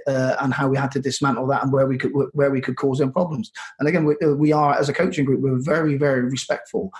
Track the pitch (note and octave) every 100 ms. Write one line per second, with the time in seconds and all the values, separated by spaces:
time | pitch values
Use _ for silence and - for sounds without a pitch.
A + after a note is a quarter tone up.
0 | - C3+ C3 - C3+ B2 C#3 C3+ C3+ C3+
1 | C3+ B2 C#3+ A#2+ C3 C3+ C3 C3+ C3+ C3
2 | B2+ C#3 C3+ D3 C#3 C3+ B2+ B2+ C#3 C3+
3 | C#3 C3 F3+ - G#2+ - - - C#3+ E3+
4 | D3+ D3 D#3+ C#3+ D3+ D3+ D3 C#3 C#3 C#3
5 | - - C3+ B2+ C3+ B2+ C#3 D#3 D#3 C#3
6 | C#3+ C3 B2 C3+ - C#3+ - G#2+ F#2+ -